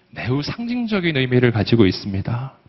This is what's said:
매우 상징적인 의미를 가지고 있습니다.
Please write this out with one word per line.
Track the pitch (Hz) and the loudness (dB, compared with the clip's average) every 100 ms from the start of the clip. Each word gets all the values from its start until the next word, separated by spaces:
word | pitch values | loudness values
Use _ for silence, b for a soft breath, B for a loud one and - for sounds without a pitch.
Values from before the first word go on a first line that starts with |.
| b | b
매우 | - 104 131 | -10 -4 -2
상징적인 | 147 - 233 247 233 208 175 143 | -4 -6 -4 -4 -2 0 0 0
의미를 | 127 123 123 | 2 4 4
가지고 | 107 95 117 95 | 2 2 4 4
있습니다. | - 104 98 - 120 135 - | 2 -4 -6 -4 -6 -6 -14